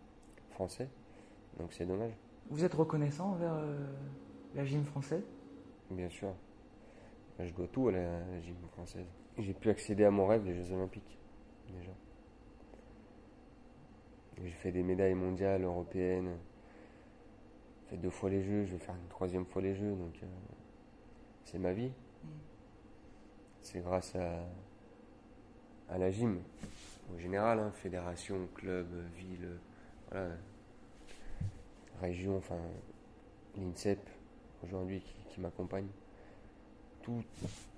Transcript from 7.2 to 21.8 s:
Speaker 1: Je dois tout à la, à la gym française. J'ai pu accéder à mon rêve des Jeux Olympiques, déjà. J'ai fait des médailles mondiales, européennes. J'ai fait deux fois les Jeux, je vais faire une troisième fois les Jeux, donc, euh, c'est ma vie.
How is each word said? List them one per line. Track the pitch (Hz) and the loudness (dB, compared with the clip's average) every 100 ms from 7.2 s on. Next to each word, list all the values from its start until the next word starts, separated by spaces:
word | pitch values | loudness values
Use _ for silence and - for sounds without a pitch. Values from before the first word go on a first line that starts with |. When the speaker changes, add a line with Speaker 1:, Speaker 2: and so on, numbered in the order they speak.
| - - | -16 -6
Speaker 1:
Je | 87 | -4
dois | 82 87 | -2 -2
tout | 131 127 | 4 6
à | |
la, | 92 87 85 | 6 2 -2
à | 87 | -4
la | 90 | -6
gym | 85 87 87 | -6 -8 -10
française. | - 87 90 87 - - - | -10 -8 -8 -10 -12 -10 -4
J'ai | 98 | -2
pu | 92 110 | 4 6
accéder | 101 - 101 | 6 4 10
à | 104 | 10
mon | 101 95 | 10 8
rêve | 110 | 8
des | 95 | 6
Jeux | 87 90 92 | 0 0 0
Olympiques, | 92 104 - - - - - - - | 0 -4 -12 -18 -18 -18 -18 -18 -12
déjà. | 92 90 95 - - - - - - - - - - - - - - - - - - - - - - - - | -10 -10 -12 -16 -18 -20 -20 -20 -18 -18 -18 -18 -18 -18 -20 -20 -20 -20 -20 -20 -18 -20 -20 -20 -20 -18 -10
J'ai | 90 | -8
fait | 85 92 | -2 2
des | 90 | 4
médailles | 90 92 95 92 | 6 8 8 8
mondiales, | 92 92 98 95 | 4 4 6 6
européennes. | 92 87 85 95 90 92 90 85 - - - - - - - - - - - - - - - | 4 2 0 2 4 4 2 -2 -8 -18 -18 -18 -18 -20 -20 -20 -20 -20 -20 -20 -20 -20 -10
J'ai | |
fait | 87 | -2
deux | 90 | -2
fois | - 98 | 2 4
les | 98 | 4
Jeux, | 95 104 98 | 4 4 2
je | |
vais | 90 | -2
faire | - 90 | -4 -8
une | 87 | -8
troisième | - 92 92 90 | -2 0 2 0
fois | 95 | 2
les | 95 98 | 2 4
Jeux, | 104 95 | 2 0
donc, | 87 85 | -2 -6
euh, | 92 92 95 - - - - - - - - - - | -10 -10 -12 -14 -16 -20 -20 -20 -20 -18 -20 -18 -6
c'est | 87 | 2
ma | 90 | 4
vie. | 95 | 4